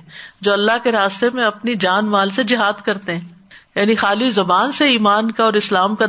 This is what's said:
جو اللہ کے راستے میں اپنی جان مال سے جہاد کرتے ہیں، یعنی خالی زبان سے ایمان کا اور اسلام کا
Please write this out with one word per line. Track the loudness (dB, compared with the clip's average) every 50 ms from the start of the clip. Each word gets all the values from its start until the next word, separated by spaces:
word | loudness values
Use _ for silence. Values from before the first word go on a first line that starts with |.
| -12 -16 -20 -20 -20 -20 -16 _
جو | -2 0 0
اللہ | 2 2 0 0 0 0
کے | 0 0
راستے | 2 0 0 0 0 -2 -2
میں | 0 0 -2
اپنی | -2 -2 -4 -4 -6 -4
جان | -2 0 0 0 0 0
مال | 0 0 0 0 0
سے | -2 -2 -2
جہاد | 0 0 0 0 -2 -2 -4 -4
کرتے | -6 -6 -4 -6 -8 -8
ہیں، | -8 -10 -12 -18 -20 _ _ -20 -20 -20 _ -4
یعنی | -2 0 2 2
خالی | 2 0 0 0 0 0 0
زبان | 0 0 0 2 2 2 2 0 0
سے | 0 2
ایمان | 2 2 2 2 2 2 2 0 -2
کا | 0 0 0
اور | 2 2
اسلام | 0 0 0 0 0 0 0 0
کا | 0 0